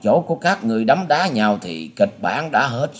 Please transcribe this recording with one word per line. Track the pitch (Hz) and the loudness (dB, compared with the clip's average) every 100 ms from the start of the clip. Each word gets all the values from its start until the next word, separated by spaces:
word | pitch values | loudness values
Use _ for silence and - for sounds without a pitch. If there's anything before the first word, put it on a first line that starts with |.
chỗ | 107 143 | 2 2
của | 170 | 2
các | 165 170 196 | -2 0 0
ngươi | 113 110 | 0 0
đấm | 113 147 180 | 2 2 2
đá | 147 185 | 0 0
nhau | 123 107 101 | 2 2 0
thì | 90 80 80 - | -4 -10 -8 0
kịch | 101 - | 0 0
bản | - 117 156 | -4 -4 -2
đã | 117 135 | 0 0
hết | 117 147 - | -2 -4 -6